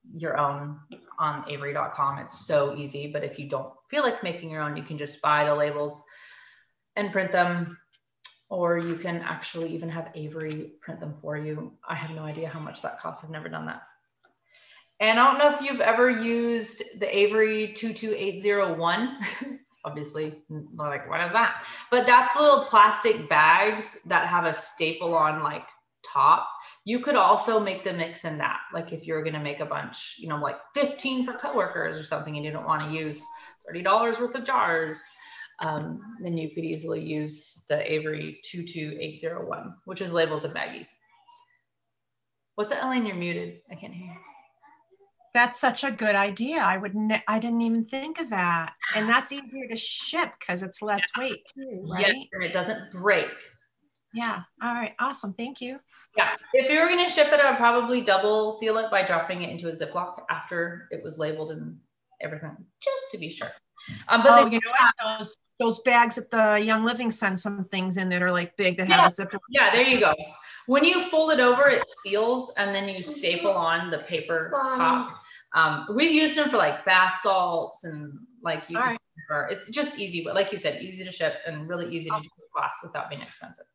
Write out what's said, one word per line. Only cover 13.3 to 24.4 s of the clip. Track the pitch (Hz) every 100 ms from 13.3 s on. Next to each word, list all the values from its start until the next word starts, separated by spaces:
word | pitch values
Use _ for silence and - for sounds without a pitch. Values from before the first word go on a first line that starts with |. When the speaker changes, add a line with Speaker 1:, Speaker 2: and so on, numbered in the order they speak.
Speaker 1:
never | 156 156
done | 80 78
that. | - - _ _ _ _ _ _ _ _ - _ _
And | 214 233
I |
don't | 262 277
know | 294
if | 285
you've | 277 247
ever | 220 226 247
used | 220 233 233 233 233 220 - - 190
the | 196 202
Avery | 208 220 220 214 214
two | 214 233
two | 220 220 208
eight | 196 180
zero | 202 202 190
one. | 160 170 185 254 262 196 -
<laughs> | 277 - _ _
Obviously, | 156 151 147 151 156 151 _
not | 151 151 160 147
like, | 139 -
what | 160
is | 175
that? | 220 208 - - - -
But | 247 247
that's | 247 254 285
little | 294 277
plastic | - 220 208 208 233 185 151
bags | 156 156 175 214 214 - -
that | 175 175 175
have | 175